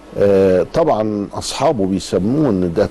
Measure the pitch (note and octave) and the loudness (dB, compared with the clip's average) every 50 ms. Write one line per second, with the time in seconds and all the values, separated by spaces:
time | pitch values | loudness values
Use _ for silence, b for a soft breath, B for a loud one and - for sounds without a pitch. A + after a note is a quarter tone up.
0 | B - - G2+ G2+ G2+ G2+ F#2+ G2 F#2+ F#2 F#2 E2+ F2 - D#3 E3 D#3 B2+ G#2+ | B -14 -4 0 2 2 4 4 4 4 4 2 0 0 0 -2 0 0 0 0
1 | G#2+ G#2+ G#2+ G#2 G2+ - - - - - - - C3 D3+ D#3+ A2 F#2+ F#2 G2 F2+ | 0 -2 -2 -4 -6 -6 -8 -10 -10 -8 -6 -2 0 0 0 0 0 -2 -2 -4
2 | - - - F#2+ F2+ G#2 B2+ D3+ D#3 C3 G2+ F#2 F2+ F2+ E2 E2+ G2 - | -4 -2 -2 -2 0 0 0 0 0 0 0 0 0 -2 0 0 -2 -2